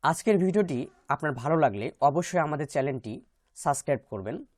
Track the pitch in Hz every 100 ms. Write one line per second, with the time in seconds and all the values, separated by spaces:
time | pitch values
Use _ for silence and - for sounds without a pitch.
0 | 160 160 - 202 185 190 175 123 135 _
1 | - 143 156 127 135 160 139 101 117 -
2 | 139 147 170 180 151 147 147 143 135 131
3 | 110 117 _ _ _ - - 139 - 135
4 | _ 104 95 180 285